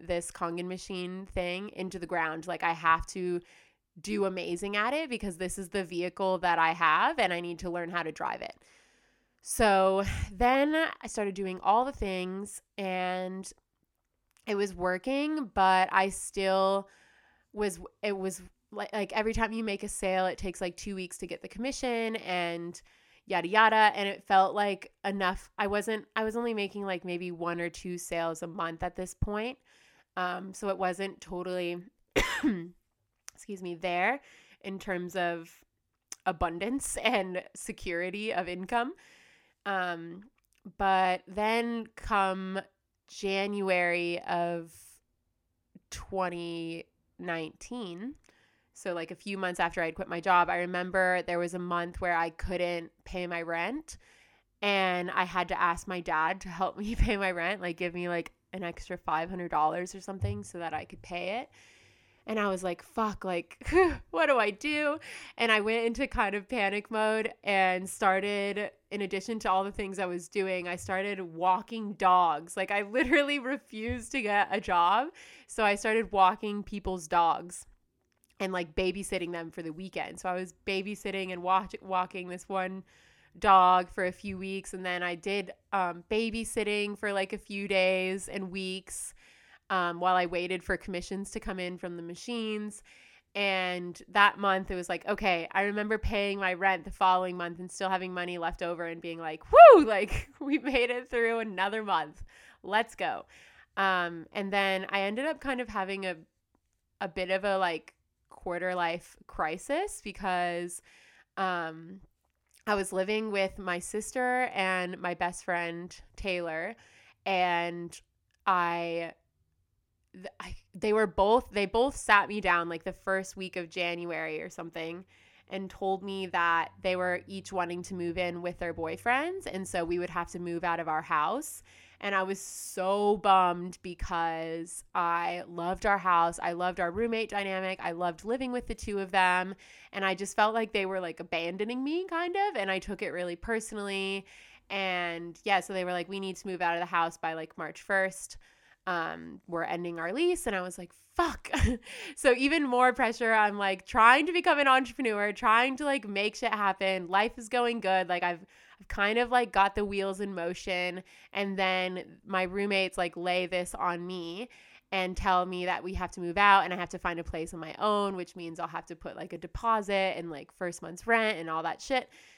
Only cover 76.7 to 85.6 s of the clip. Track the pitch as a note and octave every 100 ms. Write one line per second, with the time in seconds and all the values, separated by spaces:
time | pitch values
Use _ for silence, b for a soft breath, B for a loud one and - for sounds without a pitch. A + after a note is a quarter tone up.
76.7 | G3+ F#3+ F#3 D#3 F3 E3+ D3 F3 - -
77.7 | _ _ _ _ _ _ _ F#3+ F#3 E3+
78.7 | D#3 F#3 F#3 F#3+ F#3+ F3 E3+ E3 F#3 E3
79.7 | D#3 F#3+ E3+ - E3+ F#3 F3+ F#3 - -
80.7 | F#3+ F#3+ G3+ G3+ G3 F#3 F3+ F3 F#3+ F#3+
81.7 | - G3 F#3 F#3 F#3+ F3+ F3+ - F#3+ F#3
82.7 | F#3+ - b b b b - G#3+ F#3+ F3+
83.7 | F#3 F3+ - F3+ F3+ G3+ F#3+ F#3+ F#3+ -
84.7 | F#3 F#3 F3+ F3 E3+ G3 G3+ F#3+ -